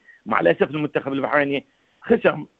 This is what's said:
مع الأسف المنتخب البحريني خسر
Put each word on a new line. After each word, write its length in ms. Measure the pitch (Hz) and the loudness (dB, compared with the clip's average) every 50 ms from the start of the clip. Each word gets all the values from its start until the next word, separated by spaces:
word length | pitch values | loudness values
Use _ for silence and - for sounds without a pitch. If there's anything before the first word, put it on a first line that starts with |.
| _ - - _ _ | _ -20 -20 _ _
مع 140 | - 110 - | -2 -2 2
الأسف 300 | 165 170 165 - 196 135 | 4 2 2 2 0 -2
المنتخب 420 | 139 156 151 143 - 139 - 139 | 0 -6 -6 -4 -4 -6 -6 -4
البحريني 520 | 135 139 127 110 123 147 143 139 139 131 - _ _ _ _ _ _ _ | -6 -4 -4 0 0 0 0 0 -2 -4 -6 _ _ _ _ _ _ _
خسر 420 | - - 226 214 - 180 147 151 147 - _ | 0 0 0 2 2 0 0 0 -10 -14 _